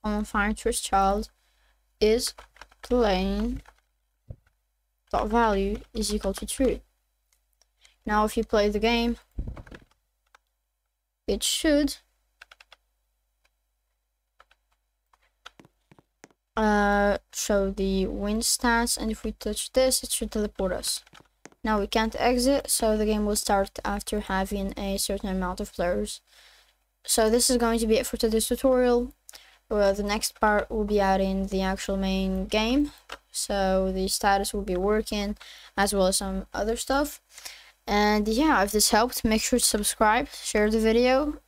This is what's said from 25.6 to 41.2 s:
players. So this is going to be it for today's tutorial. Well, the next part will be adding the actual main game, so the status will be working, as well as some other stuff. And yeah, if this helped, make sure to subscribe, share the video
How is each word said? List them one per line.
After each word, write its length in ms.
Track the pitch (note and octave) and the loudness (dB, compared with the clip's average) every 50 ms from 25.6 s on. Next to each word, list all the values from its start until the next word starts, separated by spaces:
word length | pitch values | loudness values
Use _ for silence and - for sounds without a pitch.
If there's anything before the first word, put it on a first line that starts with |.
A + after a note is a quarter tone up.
| G#3 - | -10 -10
players. 480 | - - F3 F3 F#3 G#3 G#3 G#3 - - _ _ _ - - - _ _ _ _ _ _ _ _ _ _ _ | -4 -4 -2 -2 -2 -2 -4 -6 -10 -16 _ _ _ -20 -20 -20 _ _ _ _ _ _ _ _ _ _ _
So 240 | - - - A3 A3 | -2 0 2 4 4
this 220 | A3+ B3 A#3+ - | 4 4 4 2
is 60 | B3+ | 2
going 240 | A#3+ A#3 A3+ A3+ A3+ | 2 2 2 2 0
to 80 | A3+ G#3+ | 2 2
be 80 | A3 | 2
it 100 | F#3+ A#3+ | 2 2
for 100 | - - | -2 -2
today's 300 | - - A3+ A3 A3+ A3 | -2 0 0 2 0 0
tutorial. 680 | - B3 - - C4+ B3+ B3 B3 B3 A#3+ A#3+ B3 B3+ - _ _ - - - - - _ _ _ _ | 0 -2 2 2 2 4 4 4 4 4 2 0 -2 -8 _ _ -20 -20 -20 -20 -20 _ _ _ _
Well, 240 | A3+ G#3 G3+ G3 | 0 2 2 2
the 120 | G3 G#3 G3+ | 2 0 -2
next 340 | G3+ G#3 G#3+ - - - - | -2 -2 -2 -4 -6 -4 0
part 300 | - G#3+ G#3 G#3 - - | 2 2 2 2 0 -2
will 140 | - G#3+ G#3 | -4 -4 -2
be 160 | G3+ G#3 G3+ | 0 2 2
adding 480 | G3 F#3+ F#3+ F#3+ G3 F#3+ F#3+ F#3+ F#3+ F#3+ | 4 4 2 2 2 0 0 -2 -4 -2
the 120 | F#3+ F#3+ | -2 -2
actual 360 | F#3+ F#3+ F#3+ G3 - - G3 | -2 -2 -4 -4 -4 -4 -4
main 500 | G3 F#3+ F#3+ F#3+ F#3+ F#3+ F#3+ F#3+ F#3 F#3+ | -2 -2 0 0 0 0 -2 -2 -4 -4
game, 460 | F#3+ - G#3+ A3 A3+ B3+ C#4+ D4 D4 - - _ _ - - _ _ | -2 0 0 0 2 2 2 0 0 -4 -16 _ _ -18 -18 _ _
so 580 | - - - - G#3 G3 F#3+ F#3+ F#3+ F#3+ F#3+ F#3+ | -8 -8 -6 -4 -2 0 0 2 2 0 0 0
the 160 | F#3+ F#3+ F#3+ | -2 -2 -2
status 480 | F#3+ - - - G3+ G3 G3 G3+ - - | -2 -2 0 2 2 2 2 0 -4 -6
will 80 | G#3 | -6
be 140 | G3 - F3+ | -4 -4 -2
working, 600 | F3+ F#3 G3+ G#3+ G#3+ A3 - A3 G#3 G3+ G3+ G#3 _ - - - - - - _ | -2 0 0 0 0 -2 -2 -4 -4 -4 -4 -6 _ -12 -20 -20 -20 -20 -10 _
as 160 | - G3 G3+ | -2 -2 0
well 140 | G3+ G3 F#3 | 2 2 2
as 120 | F#3 F#3+ - | 2 2 0
some 280 | G3+ F#3+ F#3+ F#3+ - _ - | -4 -4 -6 -6 -8 _ -6
other 220 | - G#3 A3 A#3 | -4 -2 -2 -2
stuff. 440 | A#3+ - - C4+ C#4 D4 C#4+ - - _ _ - - - - - - - - _ _ _ - | -4 -2 -2 0 0 0 -2 -6 -16 _ _ -20 -20 -20 -20 -20 -20 -20 -20 _ _ _ 0
And 380 | G3+ G#3 G#3 G#3 G#3+ G#3+ G#3 | 2 2 4 4 2 2 0
yeah, 360 | G#3+ A3 A#3 D4+ D#4+ C4+ G3 | 0 0 2 2 4 4 2
if 100 | G3 G3+ | 2 2
this 180 | - G#3 - - | 2 2 2 4
helped, 340 | - G#3 A#3 B3+ - - - | 4 4 2 2 -2 -2 0
make 180 | A3+ G#3+ A3 | 0 0 2
sure 160 | - - - A#3+ | 2 0 0 2
to 60 | - | 2
subscribe, 640 | - - G#3 G#3 - - - A3 G#3+ G#3+ B3 - - | 2 0 0 -2 -2 0 2 2 4 4 2 -2 -4
share 420 | - - - - - G#3+ G#3 G#3+ | -10 -12 -10 -2 0 2 2 2
the 100 | G#3+ A3+ | 2 2
video 600 | A3 A3 A3 A#3 B3 B3+ C4 C4 | 2 4 4 4 4 4 4 2